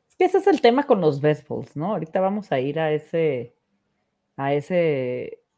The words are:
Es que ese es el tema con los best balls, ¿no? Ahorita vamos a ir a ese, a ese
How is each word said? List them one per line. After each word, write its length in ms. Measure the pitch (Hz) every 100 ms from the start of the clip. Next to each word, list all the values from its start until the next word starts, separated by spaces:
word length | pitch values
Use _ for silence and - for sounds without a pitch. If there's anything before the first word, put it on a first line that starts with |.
| _
Es 60 | -
que 80 | 370
ese 140 | 370
es 80 | 403
el 120 | 311
tema 240 | 233 254
con 160 | 285 214
los 220 | 156 139
best 260 | 151 151 -
balls, 280 | 120 135 143
¿no? 160 | 175
Ahorita 260 | 202 160 190
vamos 320 | 190 208 196
a 80 | 135
ir 180 | 135 151
a 140 | 160
ese, 640 | 151 151 165 160 127 117 _ _ _ _ _ _ _ _ -
a 180 | 139
ese 880 | 147 139 180 165 139 127 123 - - _